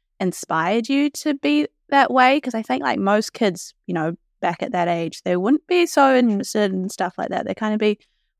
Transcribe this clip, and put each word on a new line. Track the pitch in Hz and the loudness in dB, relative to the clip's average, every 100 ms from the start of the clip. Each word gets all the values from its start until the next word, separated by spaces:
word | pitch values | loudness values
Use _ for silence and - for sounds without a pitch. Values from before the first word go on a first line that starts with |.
| _ - | _ -4
inspired | 190 - - 185 170 226 233 | -4 -4 -4 -2 0 -2 0
you | 277 285 | 0 0
to | - 302 285 | -2 -4 -2
be | 285 294 294 _ _ | 0 0 0 _ _
that | 277 247 | 2 4
way? | 254 254 285 | 4 4 4
'Cause | 262 | 0
I | 226 | -6
think, | 220 262 | -4 -2
like, | 277 202 | -2 0
most | 196 208 - | 2 2 0
kids, | - 208 175 - - - | 0 0 0 -10 -14 -6
you | |
know, | 175 160 170 _ _ | -4 -4 -6 _ _
back | 180 170 | -4 -4
at | 190 | -4
that | 180 175 | -2 -2
age, | 170 165 - | -2 -4 -6
they | 185 180 | -2 0
wouldn't | 196 302 - | 2 2 2
be | 359 339 | 0 2
so | 294 269 254 | 4 4 4
interested | 240 202 - 214 208 | 4 0 -2 -2 0
in | 190 185 | -2 -6
stuff | - 185 - | -4 -6 -6
like | - | -6
that. | 180 208 | -4 -4
They'd | 190 | -4
kind | 214 | -4
of | 214 | 0
be | 214 202 _ _ _ | 0 -2 _ _ _